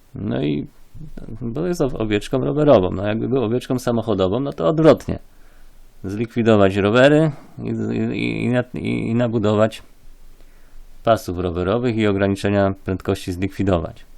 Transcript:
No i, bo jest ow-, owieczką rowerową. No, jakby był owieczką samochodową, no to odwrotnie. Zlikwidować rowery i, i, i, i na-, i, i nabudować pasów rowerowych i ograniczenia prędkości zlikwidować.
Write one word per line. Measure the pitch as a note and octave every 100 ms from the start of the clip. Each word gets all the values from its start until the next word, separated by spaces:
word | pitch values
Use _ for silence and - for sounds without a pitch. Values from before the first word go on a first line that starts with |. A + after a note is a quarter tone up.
| _
No | - G#2 -
i, | D2 D2 - - - - D#3 - - G#2+
bo | A#2+ A#2 F3+
jest | F3
ow-, | C#3 -
owieczką | A2 G#2 - C3
rowerową. | C3+ C#3+ D3+ A#2+ F#2
No, | F2+ G2+
jakby | A2 A#2
był | C3
owieczką | G#2+ B2 - B2+
samochodową, | B2 A#2 A2 G2 F#2+ G#2+
no | C#3
to | - E3
odwrotnie. | D#3+ D#3 B2 - E2+ - - - - - - - -
Zlikwidować | F#2+ G#2 A#2 - A2+ G#2+ F#2+ G2
rowery | G2+ A#2 C#3 D3+ D#3+ - - -
i, | A2+
i, | A2+ G#2+ A2+ A2+ A#2
i, | A#2+ A2
i | A2+
na-, | B2 A#2
i, | - A2 A#2+ A2+
i |
nabudować | A2+ B2 A#2 G#2 G#2+ A2 - - - - - - - - - - - - - -
pasów | A2 - F2
rowerowych | F2+ E2+ F2+ A2+ B2 A2
i | G#2+
ograniczenia | G2 G2 G2 G#2 G2+ G2 F#2+
prędkości | - F#2 - G2 -
zlikwidować. | F2 F#2+ - G2+ F2+ D#2+ - -